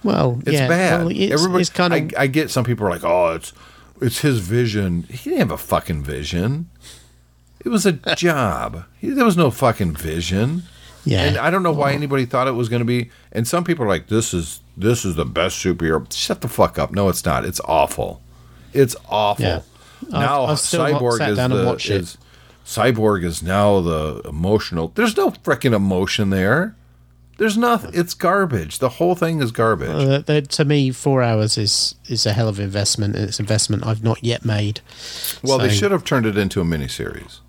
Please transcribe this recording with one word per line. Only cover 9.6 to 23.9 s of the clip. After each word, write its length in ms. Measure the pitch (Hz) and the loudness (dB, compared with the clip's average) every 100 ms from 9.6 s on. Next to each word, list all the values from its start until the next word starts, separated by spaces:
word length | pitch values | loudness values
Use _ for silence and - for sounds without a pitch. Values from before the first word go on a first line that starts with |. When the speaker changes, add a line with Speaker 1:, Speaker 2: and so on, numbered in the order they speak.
| 131 110 90 76 | 0 2 -2 -2
Speaker 2:
vision. 680 | 80 80 85 95 120 165 175 - - - - | -6 -4 -2 0 0 -2 -8 -20 -20 -8 -2
Speaker 1:
Yeah. 180 | 104 | 0
Speaker 2:
And 140 | 147 - | 2 2
I 120 | 143 | 2
don't 120 | 185 | 2
know 80 | 180 | 0
why 160 | 151 139 | 0 0
Speaker 1:
Well 80 | 143 | 0
Speaker 2:
anybody 300 | 147 135 127 | -2 -2 0
thought 220 | 127 131 | 0 0
it 40 | |
was 140 | 123 120 | 0 0
gonna 160 | 120 120 | 0 0
be. 240 | 123 117 - - | -2 -2 -12 -10
And 160 | - 117 | -4 -2
some 160 | 170 | 0
people 220 | 175 165 113 | 0 0 0
are 40 | |
like, 180 | 87 - | 0 0
"This 260 | 107 113 | 0 0
is, 260 | 90 78 - - - | -2 -4 -10 -18 -2
this 300 | 101 120 98 | 0 0 0
is 100 | 80 | -2
the 100 | 69 | -2
best 380 | 60 90 - | 0 -2 0
superhero." 480 | 92 87 82 80 - | -2 0 0 0 -2
Shut 300 | - - 185 | -6 -4 -4
the 60 | 127 | -6
fuck 280 | - 87 - | 2 2 2
up. 120 | 71 | -4
No, 160 | 98 98 | 0 0
it's 140 | 87 | 0
not. 220 | - 67 60 | 0 -2 -2
It's 160 | - - | -6 0
awful. 560 | 80 71 - 50 - - - - - - | 2 2 0 -6 -8 -18 -20 -20 -20 -8
It's 220 | 135 131 - - | 2 2 2 -4
awful. 360 | 104 104 101 104 | 0 0 0 0
Speaker 1:
Yeah. 140 | 82 - - - - 302 | -2 -6 -20 -20 -18 -6
I've, 60 | |
Speaker 2:
Now 340 | 175 135 143 127 | -2 0 2 0
Speaker 1:
I've 140 | 151 | 0
still 280 | - 170 131 | 0 0 0
not 100 | 147 | 2
Speaker 2:
Cyborg 160 | 123 117 | 2 0
Speaker 1:
sat 100 | 147 | 0
Speaker 2:
is 60 | 104 | 2
Speaker 1:
down 120 | 127 | 2
Speaker 2:
the, 60 | 113 | 2
Speaker 1:
and 80 | 92 | 2
watched 220 | 90 - | 0 0
it. 100 | 101 | -2
Speaker 2:
is, 160 | 85 - - - - - - | -2 -12 -20 -20 -20 -20 -10
Cyborg 520 | - 113 113 110 101 85 | 0 2 4 2 2 0
is 180 | 82 | -4
now 380 | 80 95 104 98 | -2 2 4 4
the 400 | 85 | 2